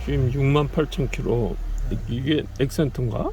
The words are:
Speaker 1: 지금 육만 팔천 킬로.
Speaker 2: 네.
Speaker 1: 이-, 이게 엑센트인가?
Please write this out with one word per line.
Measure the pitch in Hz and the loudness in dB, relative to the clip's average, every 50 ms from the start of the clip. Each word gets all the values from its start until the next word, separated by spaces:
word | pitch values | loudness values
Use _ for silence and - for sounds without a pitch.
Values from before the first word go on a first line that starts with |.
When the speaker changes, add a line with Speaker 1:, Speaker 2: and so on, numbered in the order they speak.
| - | -4
Speaker 1:
지금 | - 143 143 131 127 127 | 0 0 2 2 2 2
육만 | 143 139 135 139 147 147 139 | 2 2 4 4 4 4 2
팔천 | - 170 156 147 - - 143 120 | 2 0 0 0 0 -2 -2 -2
킬로. | - - 123 - 107 120 117 92 87 - - - - - - - | -2 -4 -2 0 0 2 0 0 -2 -4 -4 -4 -2 -2 -2 -2
Speaker 2:
네. | - 110 - - | -2 -2 -2 -4
Speaker 1:
이-, | 113 | -4
이게 | 120 135 139 156 151 - - - - | -2 0 0 0 0 0 -4 -2 -2
엑센트인가? | 160 135 - - 165 135 - - 127 120 110 113 - 359 | -2 -2 2 2 0 0 2 -2 -2 -2 0 -2 -2 -4